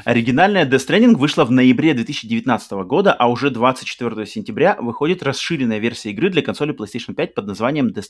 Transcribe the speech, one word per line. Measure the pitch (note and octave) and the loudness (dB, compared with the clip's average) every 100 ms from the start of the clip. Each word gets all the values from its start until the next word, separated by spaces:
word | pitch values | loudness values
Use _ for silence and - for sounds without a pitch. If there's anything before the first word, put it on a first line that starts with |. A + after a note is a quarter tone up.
Оригинальная | A#2 A#2+ A#2 B2+ F#3+ G3 C#3 | 0 2 2 4 4 4 2
Death | C3 - | 2 2
Stranding | F#3 A#3+ D#3+ | 4 6 6
вышла | C#3+ E3+ | 2 2
в | B2+ | 2
ноябре | B2+ B2+ B2 D#3 | 6 6 4 2
две | C3 | 0
тысячи | G#2+ - A2 | -2 -8 -4
девятнадцатого | A2+ B2+ A2 - G2 | -4 0 -2 -4 -8
года, | F#2 D#3+ G3 | -2 0 2
а | - A#2+ | 2 2
уже | A#2 C#3 | 2 -2
двадцать | A2+ B2+ B2+ - | 0 0 0 -8
четвертого | - A#2 G#2+ G#2 | -8 -6 -6 -8
сентября | A2 G2+ G#2 F3 - | -10 -8 0 0 0
выходит | A#2 - D3+ F3+ | -6 -4 -2 -2
расширенная | C#3 A#2+ - D#3+ A#2+ G#2+ | -4 -4 -4 -2 -2 -2
версия | A#2 A#2 G#2+ | -4 -6 -10
игры | G2+ F#3 | -2 0
для | E3 | 0
консоли | A2 G#2 D3 | -2 -4 -4
PlayStation | D3 G#2 A#2 - | -6 -8 -10 -10
пять | G2+ F3 | -6 -6
под | - G2+ | -6 -8
названием | G2 A#2+ D3+ A#2+ | -4 -2 0 -2
Death | G2+ | -4